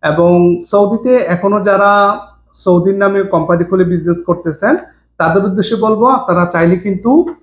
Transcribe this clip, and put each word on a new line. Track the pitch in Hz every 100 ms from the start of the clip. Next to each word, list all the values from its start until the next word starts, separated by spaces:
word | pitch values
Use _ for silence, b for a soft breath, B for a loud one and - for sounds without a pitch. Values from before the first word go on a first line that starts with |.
এবং | 156 156 175 175 175 170
সৌদিতে | - 202 208 220 240 254
এখনো | 170 175 196 208
যারা | 196 196 202 202 202 208 - _ _
সৌদির | - 190 180 185 196
নামে | 202 196
কোম্পানি | 196 175 156 175
খুলে | 170 190
বিজনেস | 180 175 165 170
করতেছেন, | - 175 170 151 208 339 - b b _
তাদের | 165 185 196
উদ্দেশ্যে | 190 185 208
বলবো, | 220 214 240
আপনারা | 254 - 175 175
চাইলে | 170 170 180
কিন্তু | 202 190 233 294 349 -